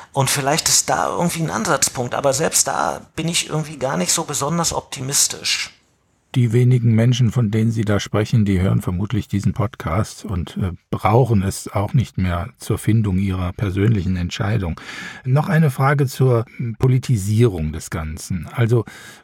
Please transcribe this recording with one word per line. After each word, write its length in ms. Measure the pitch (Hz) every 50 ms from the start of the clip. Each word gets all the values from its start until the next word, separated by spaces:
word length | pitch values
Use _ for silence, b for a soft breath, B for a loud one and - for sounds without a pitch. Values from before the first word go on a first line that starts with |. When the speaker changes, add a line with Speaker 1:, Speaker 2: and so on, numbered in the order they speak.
| B B
Speaker 1:
Und 200 | B 135 135 131
vielleicht 360 | - 147 135 139 147 165 - -
ist 200 | - - - -
da 200 | 139 - 90 69
irgendwie 340 | - 95 175 175 - 165 160
ein 80 | 151
Ansatzpunkt, 640 | 175 220 226 180 151 131 - - - 135 123 123 -
aber 180 | 131 135 139 131
selbst 340 | 127 165 185 - - - 139
da 340 | - - - - 69 - - - -
bin 120 | - 156 165
ich 200 | 175 - - -
irgendwie 300 | - 156 156 147 156 139
gar 180 | 127 131 147
nicht 160 | 175 180 165
so 120 | - 170 160
besonders 500 | 147 143 127 135 147 170 170 165 - -
optimistisch. 1000 | - - - - 139 127 131 143 - - - - - - - - - - - - _ _ _ _ _ _ _ _ _ _ _ -
Speaker 2:
Die 180 | 131 123 117 107
wenigen 400 | 123 127 123 127 120 117 120 110
Menschen, 380 | 110 113 123 123 117 127 110
von 180 | - 113 113 101
denen 220 | 107 110 110 113
Sie 140 | 113 113 107
da 140 | 98 104 95
sprechen, 460 | - - - 104 107 - - 117 104
die 140 | 101 98 90
hören 240 | 92 98 113 117 -
vermutlich 440 | - 90 87 104 - - 104 - -
diesen 260 | - 101 - - -
Podcast 720 | - 101 101 - - - 82 78 101 101 - - - -
und, 320 | 220 98 85 78 - - -
äh, 160 | 113 92 85 - _ -
brauchen 500 | - - - 95 104 123 135 104 117 101
es 260 | 92 98 - - - -
auch 260 | - 104 98 - -
nicht 260 | 139 101 - - -
mehr 300 | 95 90 87 87 87 - - -
zur 180 | - - 113 92
Findung 400 | - - 107 117 107 101 90 92
ihrer 340 | 101 98 92 92 90 90
persönlichen 640 | 90 - 107 101 90 98 98 113 117 101 82 92 95
Entscheidung. 640 | 90 87 85 - - 107 101 110 110 95 82 80 B B B B B B B B B B
Noch 240 | 131 131 147 151 -
eine 220 | 180 160 165 143
Frage 340 | 131 - 135 135 151 143 143
zur 400 | 127 - - 131 131 123 113 110 - - - 123 117 110 -
Politisierung 960 | - 131 127 131 - - 127 101 92 101 107 110 123 120 95 85 78 78 78
des 160 | 80 - -
Ganzen. 580 | - 90 80 78 78 - - - 92 87 78 - -
Also 300 | - 117 110 123 117 107 B B B B B B B